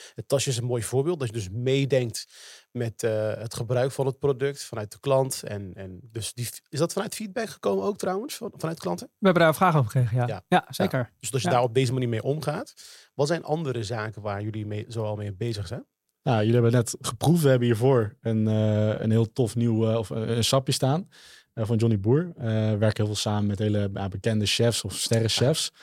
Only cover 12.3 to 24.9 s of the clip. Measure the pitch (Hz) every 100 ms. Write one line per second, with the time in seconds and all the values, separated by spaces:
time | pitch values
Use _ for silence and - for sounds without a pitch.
12.3 | 156 151 170 294 - - - _ - 147
13.3 | 170 - 160 147 120 104 117 110 104 104
14.3 | 101 107 107 104 104 - 117 107 104 104
15.3 | 92 117 101 85 127 - _ _ _ 139
16.3 | 113 107 120 117 123 117 - - - 143
17.3 | 170 139 127 120 110 127 127 107 - 117
18.3 | 110 110 107 107 107 107 - 110 113 113
19.3 | - 113 123 117 110 110 113 107 110 110
20.3 | 117 110 135 135 - 131 160 - - -
21.3 | - _ - 110 113 117 104 104 147 175
22.3 | - 113 110 110 104 107 - 107 101 110
23.3 | 104 101 98 107 104 101 98 98 98 113
24.3 | 110 101 - 117 110 101